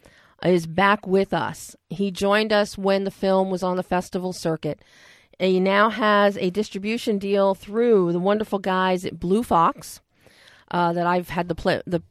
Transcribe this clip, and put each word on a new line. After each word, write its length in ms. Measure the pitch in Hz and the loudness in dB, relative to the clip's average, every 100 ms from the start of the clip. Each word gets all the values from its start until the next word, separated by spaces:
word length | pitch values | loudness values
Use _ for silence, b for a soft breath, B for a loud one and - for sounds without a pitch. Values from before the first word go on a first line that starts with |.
| b b b _ | b b b _
is 240 | 165 180 165 | 0 2 0
back 400 | 160 196 208 190 | 2 4 2 2
with 260 | 190 196 | 0 0
us. 400 | 165 110 156 - - _ | -2 -4 -8 -16 -20 _
He 240 | 165 202 | -6 -6
joined 400 | 180 196 208 214 | -2 0 2 2
us 260 | 208 202 - | 0 0 -2
when 240 | 196 196 | 0 0
the 80 | 196 | -2
film 400 | - 190 190 190 | -4 0 2 0
was 140 | 185 | -2
on 120 | 196 180 | -2 -4
the 60 | |
festival 500 | 175 185 - 190 180 | -2 -4 -2 -6 -6
circuit. 480 | 175 170 160 151 - b b b b b - | -6 -4 -4 -4 -8 b b b b b -4
He 200 | 190 185 | 0 2
now 300 | 190 202 220 | 2 2 2
has 480 | 214 214 208 202 202 | 2 2 4 4 2
a 140 | 190 | -2
distribution 680 | 190 214 214 202 233 - 202 | -2 -6 -6 -6 -4 -2 -2
deal 360 | 196 196 196 | 0 2 2
through 580 | 190 - 214 240 214 175 | 0 -4 -2 4 4 4
the 60 | 175 | 0
wonderful 400 | 185 208 214 196 | 0 0 0 -4
guys 480 | 196 185 185 185 185 | -2 0 2 0 -4
at 120 | 165 | -6
Blue 240 | 175 202 | 0 0
Fox, 600 | 247 175 170 - - - _ b b b b b _ | 2 2 2 0 -10 -20 _ b b b b b _
uh, 220 | 175 175 | -2 0
that 140 | 170 175 | 0 0
I've 240 | 180 175 | 0 -2
had 180 | 180 175 | -6 -4
the 60 | |
pl-, 260 | 160 190 147 - | -4 -2 -2 -2
the 140 | 175 - | -6 -6